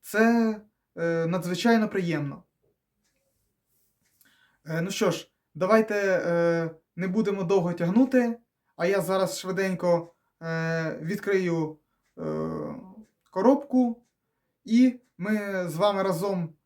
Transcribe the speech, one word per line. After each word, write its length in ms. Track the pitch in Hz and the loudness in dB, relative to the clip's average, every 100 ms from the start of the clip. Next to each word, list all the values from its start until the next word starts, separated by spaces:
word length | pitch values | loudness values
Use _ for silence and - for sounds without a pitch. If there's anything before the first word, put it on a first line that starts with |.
Це, 540 | - 208 226 233 226 214 - _ _ - | -4 2 4 4 0 -4 -12 _ _ -6
е, 280 | 170 165 165 | -4 -2 -2
надзвичайно 640 | 180 170 180 233 226 208 | -4 -4 -2 2 4 2
приємно. 540 | 196 170 156 143 - _ _ _ _ _ _ _ _ _ _ _ _ _ _ _ _ _ _ _ _ _ _ 151 | -2 -2 -2 -4 -10 _ _ _ _ _ _ _ _ _ _ _ _ _ _ _ _ _ _ _ _ _ _ -6
Е, 160 | 160 | -4
ну 100 | 180 | -4
що 200 | - 196 | 0 0
ж, 200 | - - _ _ 147 | 0 -8 _ _ -4
давайте, 400 | 185 220 220 208 196 180 175 | 2 4 2 0 0 0 0
е, 440 | 170 170 170 165 - _ - | 0 2 0 -4 -8 _ -8
не 120 | 185 | -4
будемо 360 | 196 202 196 | 0 0 -2
довго 300 | 170 196 175 | 0 2 0
тягнути, 680 | 170 170 208 254 254 240 233 _ _ _ - | -2 2 4 4 4 0 -4 _ _ _ -4
а 100 | 175 | 0
я 160 | 196 | 0
зараз 380 | 165 190 185 185 | 0 0 0 -4
швиденько, 760 | 185 185 190 180 175 170 170 _ _ _ | -6 -4 -2 -2 0 0 -2 _ _ _
е, 580 | 165 165 165 165 160 - | -8 -4 -2 -2 -4 -6
відкрию, 760 | 156 202 - 190 180 165 156 156 _ _ _ - | -6 -6 0 0 0 -2 -2 -8 _ _ _ -10
е, 60 | 160 - - 160 147 151 185 196 - _ _ | -6 -4 -4 -6 -8 -12 -16 -20 -20 _ _
коробку, 760 | 185 214 277 - 254 247 233 _ _ _ _ _ _ - | 2 4 4 2 0 0 -2 _ _ _ _ _ _ 0
і 340 | 226 254 247 _ _ | 4 4 2 _ _
ми 480 | 190 214 202 196 175 | -2 -2 -2 -4 -4
з 60 | 151 | 2
вами 280 | 208 196 | 2 2
разом 500 | 190 165 202 185 165 - | 0 0 -2 -2 -4 -10